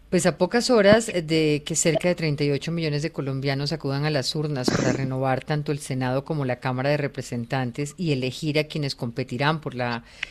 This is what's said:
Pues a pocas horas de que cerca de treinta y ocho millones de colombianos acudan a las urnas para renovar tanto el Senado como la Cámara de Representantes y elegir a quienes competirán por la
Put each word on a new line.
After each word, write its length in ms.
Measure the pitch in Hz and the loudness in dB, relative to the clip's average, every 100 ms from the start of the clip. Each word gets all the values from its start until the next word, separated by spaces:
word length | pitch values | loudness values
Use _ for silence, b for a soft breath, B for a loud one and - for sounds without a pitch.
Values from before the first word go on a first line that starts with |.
| - | 0
Pues 160 | 180 180 | 2 2
a 100 | 147 | 2
pocas 320 | 180 240 233 | 2 2 4
horas 440 | 233 196 220 - | 6 8 6 4
de 480 | 175 160 160 156 147 | -4 2 4 4 2
que 120 | - 156 | 0 0
cerca 320 | 170 156 175 | 2 2 2
de 80 | 175 | 0
treinta 260 | 160 143 | 0 0
y 80 | 143 | 0
ocho 220 | 139 165 | 0 -2
millones 320 | 170 156 147 | -2 -2 -2
de 80 | 156 | -4
colombianos 600 | - 135 135 139 135 143 | -4 -4 -2 -2 0 -2
acudan 320 | 156 139 139 | -2 -2 0
a 60 | 151 | 0
las 240 | 147 - | 0 0
urnas 340 | 156 151 135 127 | -2 -2 -2 0
para 240 | - 131 | 0 0
renovar 520 | 127 135 131 131 131 | 0 -2 0 0 0
tanto 260 | - 151 151 | 0 -2 -2
el 80 | 143 | -4
Senado 460 | - 131 127 135 | -4 -2 0 -2
como 200 | 143 151 | -2 -4
la 140 | 131 120 | -2 -2
Cámara 320 | 131 127 139 | -2 0 0
de 60 | 147 | 0
Representantes 1000 | 139 - - 120 117 135 123 147 147 - | -2 -6 -8 -6 -4 -2 -2 -4 -8 -4
y 140 | 170 | 0
elegir 480 | 131 127 - 156 151 | 0 -2 -4 -2 0
a 60 | |
quienes 320 | 151 160 139 - | -2 -4 -4 -4
competirán 640 | 123 123 127 123 143 160 | -6 -6 -6 0 0 0
por 160 | 143 123 | -4 -4
la 260 | 123 117 B B B | -4 -4 B B B